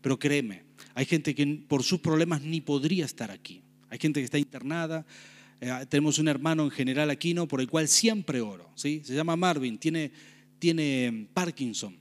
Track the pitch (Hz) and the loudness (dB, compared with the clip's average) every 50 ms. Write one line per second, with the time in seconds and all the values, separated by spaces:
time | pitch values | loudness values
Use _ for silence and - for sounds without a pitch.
0 | - 135 135 - - 143 143 143 127 110 98 87 - _ _ - - - - 123 | 0 -2 -2 0 0 0 0 0 -2 -4 -8 -12 -16 _ _ -20 -20 -12 -4 -4
1 | 135 - 170 160 147 156 139 131 143 143 151 147 - - 147 135 123 - 190 170 | 0 0 0 0 0 -2 0 0 0 0 0 -4 -2 0 0 0 2 0 -2 -2
2 | - 170 156 156 165 165 170 147 139 156 165 160 143 - 143 139 131 156 190 180 | 0 2 2 2 2 2 0 -4 -4 -4 -4 -4 -2 -2 -2 0 0 0 0 0
3 | 156 127 - - 117 104 95 90 _ - 92 90 - _ _ _ _ _ 110 120 | -2 -4 -6 -8 -10 -10 -10 -14 _ -20 -20 -20 -20 _ _ _ _ _ -12 -2
4 | - 156 147 143 131 113 - 147 143 - - 131 - 139 156 170 165 156 160 160 | -2 0 0 0 -2 0 0 -2 -2 -2 -6 -10 -8 -6 -4 -4 -4 -4 -4 -6
5 | 156 - - - - - - - - - _ _ 123 123 127 127 135 - - 143 | -8 -10 -20 -20 -20 -20 -20 -20 -20 -20 _ _ -8 -6 -6 -6 -6 2 2 4
6 | 147 151 139 151 156 156 147 131 139 160 160 160 151 143 - - 131 127 131 139 | 4 4 4 4 4 2 2 2 2 2 2 4 2 0 0 0 0 0 2 2
7 | 151 151 143 143 - 175 170 175 - - 147 131 131 123 - 160 156 143 - - | 2 2 0 0 0 0 0 0 0 0 0 -2 -2 0 2 0 2 4 4 4
8 | - 226 220 208 175 - 143 127 113 107 98 87 82 - - - - 147 151 156 | 4 4 2 2 -2 -2 -2 -2 -2 -4 -8 -14 -18 -20 -14 -6 -4 -2 -2 -4
9 | 151 147 127 143 156 165 165 170 180 180 170 147 131 127 110 - - 160 165 165 | -4 -4 -2 -2 0 0 2 2 4 2 2 2 0 -4 -4 -2 -2 -2 0 0
10 | 156 139 - - - - - - - _ _ _ - 170 170 165 156 143 135 131 | -2 -4 -8 -14 -20 -20 -20 -20 -20 _ _ _ 2 2 2 4 2 2 2 2
11 | 123 120 117 110 107 - - 180 180 170 160 - 135 120 107 - - 101 92 87 | 0 0 -2 -4 -8 -4 -2 -2 -2 -2 -2 -4 -6 -4 -4 -6 -8 -10 -12 -16